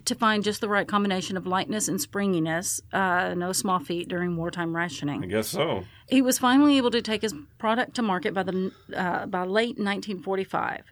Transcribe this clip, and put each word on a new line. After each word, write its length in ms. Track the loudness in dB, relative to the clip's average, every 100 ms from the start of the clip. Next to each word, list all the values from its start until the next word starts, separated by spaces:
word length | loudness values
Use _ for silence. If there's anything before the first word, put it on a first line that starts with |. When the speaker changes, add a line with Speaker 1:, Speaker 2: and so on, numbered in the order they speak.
| -4
Speaker 1:
to 80 |
find 300 | 2 2 2
just 180 | 0 -2
the 80 | 0
right 180 | 0 2
combination 500 | 0 0 0 -2 -6
of 100 | -2
lightness 400 | -2 -2 -2 -2
and 120 | -4
springiness, 800 | -4 -2 2 2 2 0 -2 -6 -4
uh, 400 | 0 2 2 0
no 180 | -2 -2
small 280 | -2 0 0
feat 280 | 0 -6 -4
during 260 | -2 -2 -2
wartime 380 | -4 -4 -4 -2
rationing. 480 | -4 -4 -4 -4
Speaker 2:
I 20 | -2
guess 220 | -2 0
so. 380 | 0 0 0 -6 -14 2
Speaker 1:
He 140 | 4
was 160 | 4 2
finally 400 | 4 6 8 6
able 140 | 4
to 100 | 0
take 220 | 0 -2
his 100 | -2 -6 -14 -4
product 380 | 0 0 0 0
to 80 |
market 320 | 0 2 0 -2
by 80 |
the, 280 | 0 0 -2 -6 -10 -4
uh, 300 | -2 -2 -2
by 180 | -4
late 360 | 0 0 0 -2
nineteen 420 | -2 -2 -6 -8
forty-five. 600 | -4 -4 -2 -2 -2 -6 -10